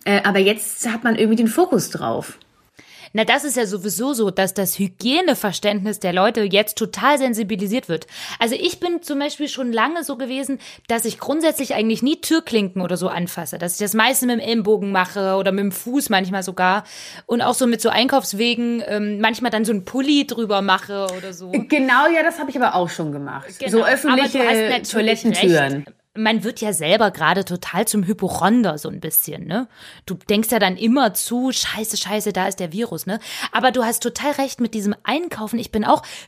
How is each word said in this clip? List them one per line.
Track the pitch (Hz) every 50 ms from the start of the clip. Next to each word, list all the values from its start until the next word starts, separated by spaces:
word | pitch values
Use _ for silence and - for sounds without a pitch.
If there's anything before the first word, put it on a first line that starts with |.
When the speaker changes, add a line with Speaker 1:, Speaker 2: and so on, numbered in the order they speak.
| -
Speaker 1:
Äh, | 202 202 202 -
aber | 202 196 196
jetzt | 196 202 208 214 - - - - - 233
hat | 220 226 -
man | 240 220
irgendwie | - 220 214 226
den | 226 233
Fokus | 220 - - 359 359 - 196 - -
drauf. | - - - 120 117 123 - - - - _ _ _ _ _ _ _ - - - - - - - -
Speaker 2:
Na, | 214 220
das | 226 240 277 269
ist | 294 233
ja | 254 233
sowieso | 190 196 202 180 208 175 185 240 277 294
so, | 226 220 196
dass | 185 - 190 185 -
das | - 196 180 - - 202 185 - - - 240 269 339 370
Hygieneverständnis | 330 254 - - 208 165 - - 208 208 208 185 214 208 208
der | - 180 170
Leute | 185 190 226 226 233 208
jetzt | 196 185 - 214 214 - -
total | 226 180 - 202 208 269 302 277
sensibilisiert | 269 254 226 214 233 185 226 180 208 190 214 262 254 -
wird. | 165 160 - - - - - - - -
Also | 233 226 233
ich | - - 349 - -
bin | 349 349 349 330 -
zum | - 294 277
Beispiel | 285 302 294 - 294 277
schon | - - 269 240 233
lange | 226 226 269 330 349 294
so | - 285
gewesen, | 240 269 240 262 262 277 - 269 - - - - - _ -
dass | 233 233 -
ich | 226 - -
grundsätzlich | - - 277 320 320 320 302 - 277 - 254
eigentlich | - 214 226 226 175 240
nie | 269 330 339
Türklinken | - - 320 330 320 - - 220 202 185 185 190 185
oder | 175 180
so | 170 175 175
anfasse, | 160 170 175 175 - 180 165 - - 165
dass | 170 175 -
ich | -
das | 208 202 208
meiste | 220 220 247 269 262 254
mit | 247 240 226
dem |
Ellenbogen | - 220 233 226 190 208 214 190 190 202 196
mache | 185 180 185 - 202 190 190 190
oder | 196 190 196 185
mit | 202 202
dem | 202 190
Fuß | - - 240 247 285 - -
manchmal | 214 190 190 180 196 196 185
sogar | 190 180 190 185 185 190 208 - - - - - - - - -
und | - 226 233 -
auch | - 254
so | - 262
mit | 240 233 226
so | - 226
Einkaufswegen, | - 214 233 269 277 269 - - - 196 233 240 240 226 240 240 233 233 240
ähm, | - 208 208 208 208 208 202
manchmal | 214 220 233 - 254 233
dann | 226 214 220
so | 208 226
einen | 196 185
Pulli | - - 262 269 285 294 285 277
drüber | 285 240 233 226 202 208 196 196
mache | 196 185 190 - - 202 196 196 190 180
oder | 185 180 190 180
so. | 170 185 180 226
Speaker 1:
Genau, | - - - 302 285 269 262 247 262 294 320
ja, | 339 320 311
das | 339 330 311
hab | 302 269
ich | - 269
aber | 247 208 -
auch | 180 175 170
schon | - - 165 151 143
gemacht. | 143 143 139 139 139 - - - -
Speaker 2:
Genau, | 269 226
Speaker 1:
So | 214 226 226
Speaker 2:
aber | 233
du | 262
Speaker 1:
öffentliche | 269 - 302 254 262 277 269 - 277
Speaker 2:
hast | 240 226 226 220 220 214
natürlich | 254 240 - - - 233 226 220 220 220 -
Speaker 1:
Toilettentüren. | 226 185 175 196 185 165 151 139 135 139
Speaker 2:
recht. | 143 143 - - _ _ _ -
Man | 220 220 214 226 220 180
wird | 226 - -
ja | 226 214 202
selber | - 156 170 185 220 226 196
gerade | - - 160 156 180 196 190
total | - 151 135 - - - 180 220 -
zum | - 208 185
Hypochonder | 170 214 - 190 180 - - 165 196 226 247 226 180 151
so | 151 - 156
ein | - 151
bisschen, | - 160 - - - - 151 - -
ne? | 165 170 226 254 - _ - - - - - -
Du | - 185
denkst | 180 - - 208 208 226 -
ja | 247 220
dann | 202 185 185
immer | 185 208 226 240 294 262 214 -
zu, | - - - 233 247 254 262 247
„Scheiße, | - - - - - 220 214 -
scheiße, | - - 185 208 214 - 208 190
da | 185 185 196
ist | 190 -
der | 185 165
Virus“, | 151 202 233 226 170 156 -
ne? | 190 202 226 - - - - - -
Aber | - 220 214 254
du | 226 254 233
hast | 226 233 - -
total | 233 233 - 226 294 285
recht | 277 269 262 - -
mit | 240 220 -
diesem | 214 196 208 202 - -
Einkaufen. | - 233 311 359 330 - - 208 208 - 233
Ich | - - -
bin | 220 208
auch, | - 285 302 - - - - -